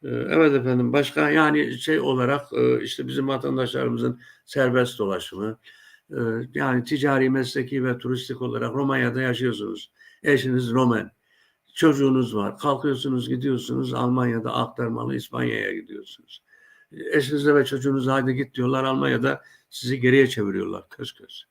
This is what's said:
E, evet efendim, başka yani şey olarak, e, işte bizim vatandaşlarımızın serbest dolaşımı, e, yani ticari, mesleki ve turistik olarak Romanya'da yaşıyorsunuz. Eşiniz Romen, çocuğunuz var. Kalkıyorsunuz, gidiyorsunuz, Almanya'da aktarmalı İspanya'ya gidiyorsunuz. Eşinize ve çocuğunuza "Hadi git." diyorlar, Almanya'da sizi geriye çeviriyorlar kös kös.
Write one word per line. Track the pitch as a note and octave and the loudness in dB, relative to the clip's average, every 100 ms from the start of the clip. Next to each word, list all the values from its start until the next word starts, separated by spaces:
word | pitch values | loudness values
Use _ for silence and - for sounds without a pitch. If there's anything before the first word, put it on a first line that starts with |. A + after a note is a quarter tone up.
E, | C#3 | -4
evet | A#2+ B2+ D#3 D#3+ | -4 0 4 6
efendim, | C#3 B2 B2 B2 | 4 2 2 2
başka | C#3 C#3+ - D3 | 2 0 0 2
yani | D3+ D3+ D3+ C#3 B2 | 4 4 2 0 -4
şey | C#3+ D3+ | -2 0
olarak, | C3+ C3 B2 C#3+ - | 0 0 0 0 -2
e, | C3 B2+ B2 | 0 2 2
işte | B2 - B2+ | -2 -8 -6
bizim | C3 C3+ | -4 -2
vatandaşlarımızın | C3+ C#3 C3 B2 C3 B2+ A#2 B2 B2 - - _ | -2 -2 -2 -2 -2 -2 0 -2 -4 -12 -20 _
serbest | C#3+ B2+ B2 B2 - | 0 2 2 0 0
dolaşımı, | G#2 F#2 - F#2 G#2+ A2+ - - - - _ | -2 -2 -6 -8 -6 -8 -16 -20 -20 -20 _
e, | C#3 A#2 A2+ B2 | -4 -4 -4 -6
yani | C#3+ C#3 B2 | -4 0 0
ticari, | B2 D3+ C#3+ C3+ C3 | 0 0 2 2 2
mesleki | C3+ B2+ - B2+ C#3 | 2 0 -4 -4 -2
ve | B2+ B2 | -2 -2
turistik | B2 B2+ B2+ B2 | -4 -6 -6 -8
olarak | B2 A#2 A#2+ | -6 -4 -4
Romanya'da | B2+ C#3 C3+ B2 A#2+ | -2 -2 0 0 0
yaşıyorsunuz. | C3 A#2 B2+ G#2 G#2 F#2+ - _ - _ | -2 0 -2 -2 -6 -8 -14 _ -20 _
Eşiniz | - C#3 B2+ B2+ B2 | 2 2 4 0 2
Romen, | A#2+ B2+ A2+ - _ _ _ _ _ _ | 2 4 2 -2 _ _ _ _ _ _
çocuğunuz | - E3 C#3 C#3 C3 A#2+ G#2+ | 2 4 4 4 2 2 0
var. | G2+ G#2 | -4 -4
Kalkıyorsunuz, | D3 C3+ C#3+ C3 C#3 B2+ A#2 | -2 0 0 -2 -2 -4 -2
gidiyorsunuz, | B2+ C#3 B2+ B2 B2 C3 | -4 -2 -2 -2 -4 -4
Almanya'da | B2 B2 B2+ B2 A2+ A#2 | -2 0 2 2 0 -2
aktarmalı | A#2 A#2 - A#2+ A2+ A#2+ | -4 -4 -4 -4 -4 -4
İspanya'ya | C3 B2 B2 B2 A2 G#2 | -6 -6 -4 -2 -2 -4
gidiyorsunuz. | G1+ - G#2 G2+ - _ - _ _ _ _ _ | -6 -10 -16 -16 -20 _ -20 _ _ _ _ _
Eşinize | - - D#3 C3 D3 C#3+ | -14 -2 0 0 0 4
ve | D3 | 4
çocuğunuza | C3+ C3+ C3+ C3+ B2+ | 4 0 0 0 0
"Hadi | C3+ C3 | 0 0
git." | B2+ C3+ | -2 -4
diyorlar, | - B2 C3 | -2 0 0
Almanya'da | C3+ C3+ C#3 B2 C3+ C3+ - _ _ | 0 0 0 0 0 -2 -8 _ _
sizi | - B2 C3+ | -12 -6 0
geriye | B2 C3 C3 | 6 6 6
çeviriyorlar | B2+ G#2 F#2+ F#2+ F#2 - | 4 -2 -2 -4 -8 -12
kös | - - | -14 -14
kös. | - - - - | -14 -20 -20 -20